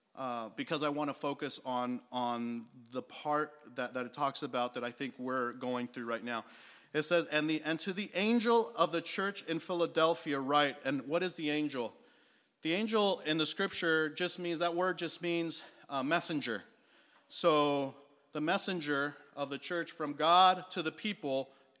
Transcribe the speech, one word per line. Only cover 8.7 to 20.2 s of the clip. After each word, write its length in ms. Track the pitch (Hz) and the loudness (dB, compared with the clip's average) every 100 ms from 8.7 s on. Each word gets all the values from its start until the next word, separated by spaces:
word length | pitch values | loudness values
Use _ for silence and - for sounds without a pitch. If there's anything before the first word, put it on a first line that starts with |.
of 160 | - 160 | 2 2
the 100 | 165 | 2
church 440 | 165 - 196 202 - | -2 -2 -2 -4 -4
in 140 | 165 | -4
Philadelphia 800 | - 175 165 165 160 165 160 143 | -2 0 2 4 4 4 -2 -2
write," 360 | 135 147 143 131 | 2 4 4 2
and 220 | 135 139 131 | -2 -2 0
what 160 | 165 | 0
is 120 | 180 170 | 0 -2
the 140 | 147 | -2
angel? 440 | 151 151 131 113 - - _ _ _ _ _ | 0 -2 -2 -6 -8 -20 _ _ _ _ _
The 120 | 160 | -2
angel 480 | 180 220 220 202 185 | 0 2 4 4 2
in 140 | 151 160 | 0 0
the 80 | 151 | 0
scripture 640 | - 196 - 170 160 156 | 0 -2 0 2 2 0
just 300 | 151 180 - | -2 -4 -2
means, 200 | 175 160 | -4 -2
that 160 | 170 | 0
word 240 | 170 185 175 | 2 0 0
just 240 | 165 - | -4 -4
means, 400 | 170 170 165 151 - - - | -2 -2 -2 -6 -10 -18 -6
uh, 140 | 135 | -4
messenger. 640 | 135 170 - 156 123 104 - _ _ _ _ _ _ | 2 0 0 -2 -2 -6 -8 _ _ _ _ _ _
So 640 | - 170 151 147 143 135 - - _ _ | 0 4 6 4 2 -2 -8 -20 _ _
the 80 | 151 | -4
messenger 760 | 156 196 - 185 147 143 143 143 - 139 | 0 0 0 -4 -2 -2 -2 -6 -14 -8
of 140 | 139 | -6
the 80 | 135 | -6
church 340 | - 175 165 | -4 -4 -6
from 220 | - 151 | -6 -6
God 500 | 143 | 0